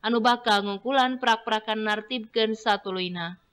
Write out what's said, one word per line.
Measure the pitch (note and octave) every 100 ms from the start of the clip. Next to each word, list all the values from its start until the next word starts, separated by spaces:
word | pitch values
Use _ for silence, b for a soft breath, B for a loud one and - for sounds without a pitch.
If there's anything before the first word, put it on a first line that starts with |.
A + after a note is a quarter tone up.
| A3
anu | A#3
bakal | A#3 A#3+ A#3+ G3+
ngungkulan | G3+ G3 A#3+ C4+ B3+ B3+
prak-prakan | B3 A3 A3+ A3 A3 A3 G#3+
nartibkeun | G#3+ G#3+ B3+ A3 A3+ A3
satuluyna. | A3 A#3 G3+ G3+ F#3 F3+ F3+ E3+ F3+ _